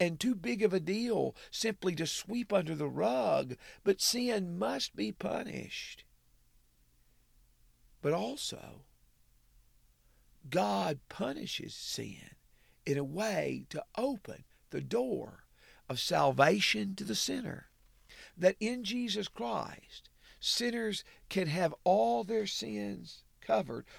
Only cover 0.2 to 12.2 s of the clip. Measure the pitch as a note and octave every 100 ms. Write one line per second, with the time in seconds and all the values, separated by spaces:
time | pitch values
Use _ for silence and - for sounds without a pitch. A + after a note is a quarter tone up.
0.2 | B3 A3 E3 A#3 G#3+ F#3 D#3+ G#3 A#3+ G3
1.2 | C3 - - - A3+ G#3 F#3 D#3 E3 -
2.2 | - A#3+ A#3+ G3+ D#3+ D#3+ D3 C3 G3+ B3+
3.2 | G#3+ C#3 C3 B2 - - - G3 - A#3+
4.2 | B3 A3 F3+ F3 A3 C4+ - - G#3+ G3+
5.2 | G3 - - - - - - - - _
6.2 | _ _ _ _ _ _ _ _ _ _
7.2 | _ - - _ - _ - - C#3+ E3
8.2 | A3 C#4+ - - - - - _ _ _
9.2 | _ _ _ - _ _ - _ _ _
10.2 | _ - D3+ F3 G#3 G3 F3+ D3 - -
11.2 | G3+ - G3 - - - - - A2+ -